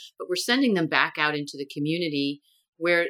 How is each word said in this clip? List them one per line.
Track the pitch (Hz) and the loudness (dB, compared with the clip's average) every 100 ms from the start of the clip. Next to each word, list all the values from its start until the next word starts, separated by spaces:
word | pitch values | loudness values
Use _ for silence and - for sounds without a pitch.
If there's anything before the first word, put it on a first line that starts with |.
| - _ | -20 _
But | - | -6
we're | 180 | -4
sending | - 247 269 | 0 2 4
them | 196 160 | 2 2
back | 139 151 160 | 2 0 0
out | 151 147 | 0 0
into | 147 139 | -6 -10
the | 139 | -10
community | - 147 165 170 143 139 143 _ _ _ _ | -6 -4 -2 -2 -2 -2 -4 _ _ _ _
where | 170 170 170 | 2 2 2